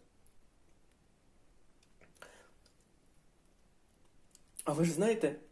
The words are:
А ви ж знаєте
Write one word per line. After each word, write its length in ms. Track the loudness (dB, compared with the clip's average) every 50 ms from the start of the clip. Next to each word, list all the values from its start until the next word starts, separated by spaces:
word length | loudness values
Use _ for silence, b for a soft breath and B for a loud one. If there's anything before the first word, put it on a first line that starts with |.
| -20 -20 _ -20 -20 -20 -20 -20 -20 -20 _ -20 -20 -20 -20 -20 -20 -20 -20 -20 -20 _ _ _ _ -20 -20 -20 -20 -20 -20 -20 -20 -20 -20 -20 -20 -20 -20 -20 -20 -20 -20 -20 B B B B B B -20 -20 -20 -20 _ _ _ _ _ _ _ _ _ -20 -20 -20 _ _ _ _ _ _ -20 -20 -20 _ _ _ _ _ -20 -20 -20 -20 -20 -20 -20 -20 -20 -20 -18 -8 -6
А 100 | -2 0
ви 120 | 0 0
ж 60 | 0
знаєте 440 | 2 2 2 2 2 2 0 -2 -2 -6 -12 -20